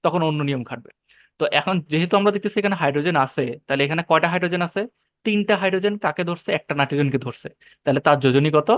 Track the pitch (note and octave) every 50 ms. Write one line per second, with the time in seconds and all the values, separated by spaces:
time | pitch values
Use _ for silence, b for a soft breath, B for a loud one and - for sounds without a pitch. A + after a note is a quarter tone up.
0 | - E3 D#3 F3 D#3+ D#3 D3+ D3+ D3 C#3 C#3 B2+ A#2 - - - - - _ _
1 | _ b b b b b b _ D#3 - - C#3+ - F#3+ F#3+ F3+ D3 _ - E3
2 | F3 F3 A3 G3+ G3+ G#3 G3+ G3+ G3 G#3 - G#3+ G3 G3 G3 E3 E3+ C#3+ C#3 D3
3 | D3 F3+ E3+ D3 C3 C3+ - - C3 A#2+ A#2+ - _ - C#3 C#3 C#3 C#3 D#3+ E3
4 | E3+ - E3 D#3+ E3 E3+ E3+ F3+ F3+ F3 F3 F3+ F3 E3+ _ G3 G#3+ B3 _ _
5 | _ _ _ _ _ A3+ G#3 G#3 G3+ G3+ G#3 F3+ G3 F#3+ F#3 F#3+ F#3+ G#3 G#3 G#3
6 | - D#3+ D3+ - F3 E3+ F3 - _ - F3 D#3 _ - D3 C#3+ C#3 C3 D3 C#3+
7 | C#3+ C#3 C3+ B2+ B2+ B2 - - - - _ b b b b b _ C#3+ C3+ C#3+
8 | - D#3 D3 C#3 B2+ C3+ B2 C#3 C#3+ D#3 D3+ D3+ D3 F#3+ A3+